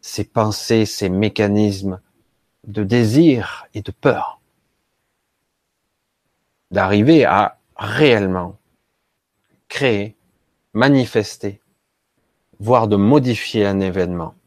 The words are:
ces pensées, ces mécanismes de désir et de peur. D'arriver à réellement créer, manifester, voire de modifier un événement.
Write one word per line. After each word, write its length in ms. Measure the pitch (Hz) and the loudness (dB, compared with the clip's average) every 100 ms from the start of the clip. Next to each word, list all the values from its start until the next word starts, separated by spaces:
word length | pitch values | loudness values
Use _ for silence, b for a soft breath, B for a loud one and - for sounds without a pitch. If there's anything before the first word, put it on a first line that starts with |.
ces 220 | - - | -12 -12
pensées, 600 | 101 - 107 104 - 113 | -6 -2 -2 -4 0 0
ces 240 | 107 - 98 | 0 -4 -4
mécanismes 920 | 92 107 104 104 104 107 98 98 95 _ _ _ _ _ _ - | -2 -2 -2 -2 0 0 -2 -8 -10 _ _ _ _ _ _ -12
de 180 | 104 | -8
désir 840 | 101 120 113 127 165 123 98 - - | -2 0 2 4 4 2 -4 -14 -16
et 80 | 107 | -14
de 100 | 104 | -14
peur. 500 | - 143 120 - - _ _ _ _ _ _ _ _ _ _ _ _ _ _ _ _ _ _ _ _ _ _ _ | -2 -2 0 -6 -12 _ _ _ _ _ _ _ _ _ _ _ _ _ _ _ _ _ _ _ _ _ _ _
D'arriver 540 | 95 95 104 117 160 | -2 0 2 4 4
à 340 | 104 95 104 - _ | 6 2 0 -4 _
réellement 840 | - 107 104 151 113 98 92 87 - _ _ _ _ _ _ _ _ _ _ _ | -14 -8 2 4 4 0 -4 -8 -14 _ _ _ _ _ _ _ _ _ _ _
créer, 460 | - 139 104 104 _ _ _ _ _ _ | -4 -2 -2 -4 _ _ _ _ _ _
manifester, 880 | 104 131 139 117 117 104 - 104 98 _ _ _ _ _ _ _ _ _ _ | 0 2 2 2 -2 -4 -8 -12 -12 _ _ _ _ _ _ _ _ _ _
voire 260 | 104 123 113 | 0 2 2
de 100 | 101 | 2
modifier 680 | 101 147 127 113 - 113 101 | 4 2 2 -4 -4 -2 0
un 140 | 98 | 0
événement. 540 | 95 92 90 87 80 _ | -2 -2 -4 -4 -10 _